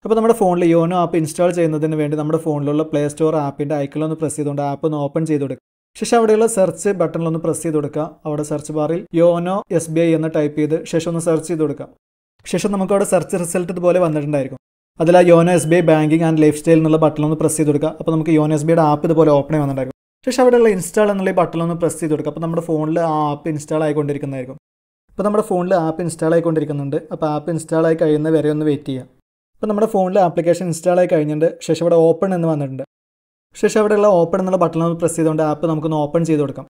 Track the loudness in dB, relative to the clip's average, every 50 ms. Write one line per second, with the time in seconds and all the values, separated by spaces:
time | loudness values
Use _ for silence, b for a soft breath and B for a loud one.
0 | _ 0 0 2 2 2 2 2 2 0 2 2 2 2 4 2 2 0 0 -2
1 | -2 0 0 -2 -2 -2 -2 0 0 0 2 0 0 0 0 -2 -2 -2 -2 -2
2 | -2 -2 -2 -4 -2 -2 -2 -2 -2 -2 -4 -2 -2 -2 0 -2 -2 -2 -2 -2
3 | -2 -2 -2 0 -2 0 0 0 -2 -4 -4 -6 -6 -4 -4 -4 -4 -6 -4 -6
4 | -4 -4 -4 -4 -4 -6 -4 -4 -6 -4 -4 -4 -4 -4 -4 -4 -4 -4 -2 -2
5 | -4 -4 _ -4 -2 0 -2 -2 -2 -4 -8 -12 _ _ _ _ _ _ _ -10
6 | -2 0 2 2 4 4 4 4 2 0 2 0 0 0 0 -4 -4 -4 -2 0
7 | -2 -2 -2 -4 -4 -2 -4 -2 -2 -4 -4 -2 -4 -2 -2 -2 -2 -2 -6 -6
8 | -6 -6 -10 _ _ -6 -6 -4 -4 -6 -6 -8 -8 -6 -4 -4 -2 -2 -2 -4
9 | -6 _ 2 4 4 4 4 2 -2 -4 -4 -6 -6 _ -4 -4 -2 -2 0 2
10 | 2 2 2 2 0 -2 0 0 -2 0 0 -2 -2 0 -2 -4 -4 -2 -4 -2
11 | -2 -2 -4 -2 0 0 0 0 -2 -4 -2 -2 -2 -2 -4 -8 -12 -18 _ _
12 | _ _ _ _ _ _ _ _ _ -6 -4 -2 -2 -2 -2 -2 0 0 0 0
13 | 2 2 0 0 0 -2 -4 -6 -4 -4 -4 -4 -4 -4 -6 -2 0 2 2 4
14 | 2 2 0 -2 -2 -2 -2 -4 -4 -6 -10 -16 _ _ _ _ _ _ _ 0
15 | 2 6 6 6 8 8 6 6 6 4 2 2 2 2 2 2 4 4 2 4
16 | 2 2 2 2 2 0 2 4 4 2 2 0 2 4 4 4 4 2 2 4
17 | 2 2 2 0 -2 -2 0 0 0 -2 0 0 0 0 2 0 -2 -4 -6 -4
18 | -4 -2 -2 0 0 2 2 2 4 2 0 0 2 2 2 4 4 2 2 0
19 | 0 0 4 4 4 4 4 2 2 0 -2 -2 -2 -2 -2 -4 -6 -8 -10 _
20 | _ _ _ _ _ -4 0 4 4 4 6 6 4 4 2 0 -4 -4 0 0
21 | 2 2 0 0 -2 0 2 0 0 0 -2 -4 -4 -4 -2 -2 -2 -4 -2 -4
22 | -2 -2 -2 -2 -2 -6 -6 -6 -6 -4 -4 -6 -4 -2 -2 -2 -2 -2 -2 -2
23 | 0 0 0 0 -2 -2 -4 -4 -6 -6 -6 -6 -6 -4 -4 -2 0 0 -2 -2
24 | -2 -4 -4 -6 -6 -8 -8 -10 -10 -12 -14 -18 _ _ _ _ _ _ _ _
25 | _ _ _ -4 -2 0 0 0 -2 0 -2 -2 0 0 0 0 0 -2 -4 -4
26 | -4 -6 -4 -2 0 2 2 2 2 2 0 0 -2 -2 -4 -6 -4 -4 -4 -6
27 | -6 -8 -8 -4 -4 -4 -4 -4 -4 -4 -6 -6 -4 -2 0 0 2 2 2 2
28 | 2 2 2 0 0 0 0 2 2 0 -2 0 0 0 -2 -2 -4 -8 -8 -8
29 | -10 _ _ _ _ _ _ _ _ _ _ _ -4 -4 0 0 0 0 0 0
30 | 0 2 2 2 2 2 2 0 2 2 0 0 0 -4 -6 -2 0 0 2 2
31 | 2 2 2 0 0 0 0 0 0 0 -2 -4 -4 -4 -2 0 2 2 4 4
32 | 4 4 2 2 0 -2 0 0 0 0 0 -2 -4 -6 -8 -12 -12 _ _ _
33 | _ _ _ _ _ _ _ _ _ _ _ -2 -2 2 2 2 2 2 2 4
34 | 4 4 4 4 2 2 0 -2 0 0 2 2 0 0 0 0 0 0 0 0
35 | -2 -2 0 0 0 0 2 0 0 -2 -2 -2 -2 -2 -2 -2 -2 -2 -2 -2
36 | -2 -2 -2 -2 0 2 0 0 0 -4 -6 -12 -16 _